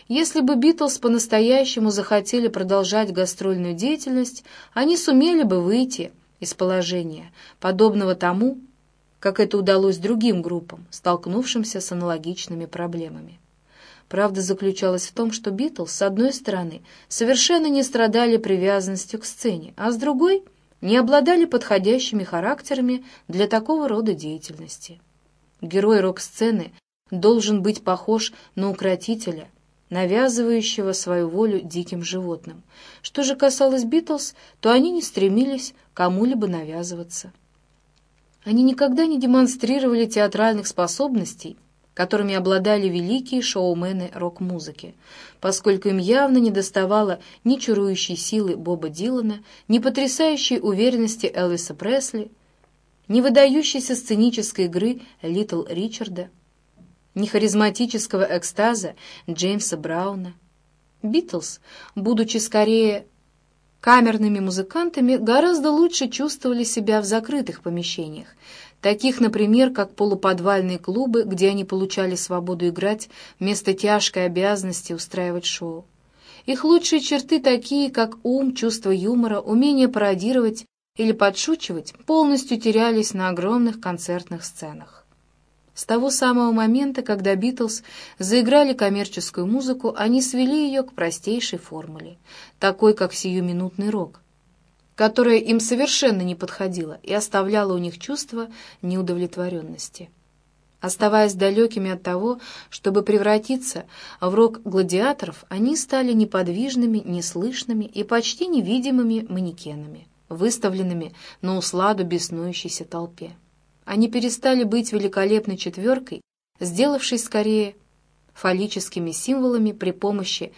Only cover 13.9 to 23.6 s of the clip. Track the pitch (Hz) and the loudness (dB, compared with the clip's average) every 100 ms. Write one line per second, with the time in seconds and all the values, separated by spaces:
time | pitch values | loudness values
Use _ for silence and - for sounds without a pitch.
13.9 | - - 185 208 190 185 190 196 190 190 | -20 -6 0 0 0 -4 -2 -2 0 0
14.9 | 180 - - 226 220 202 196 294 - 165 | -2 -4 -4 -4 -4 -6 -4 -4 -6 -8
15.9 | - 196 196 262 269 - 185 170 160 - | -2 -2 2 0 0 -6 -6 -6 -12 -20
16.9 | - - - 233 254 - 339 311 277 269 | -20 -10 -2 2 2 4 2 2 0 0
17.9 | 233 226 226 240 220 220 185 190 196 190 | 2 2 2 4 2 2 0 2 0 0
18.9 | 185 - 220 - - 233 170 165 - 220 | -6 -8 -12 -12 -6 -4 -4 -8 -6 -4
19.9 | 226 277 262 349 392 - _ _ _ 180 | -2 -2 2 2 2 -2 _ _ _ 0
20.9 | 240 240 294 285 349 339 240 - 196 196 | 2 6 4 6 4 4 0 0 0 2
21.9 | 254 - 214 185 170 202 285 - 262 247 | 0 0 -4 -4 -4 -2 -4 -4 -2 -2
22.9 | 254 - - - 180 202 220 | -2 -8 -20 -6 -2 0 0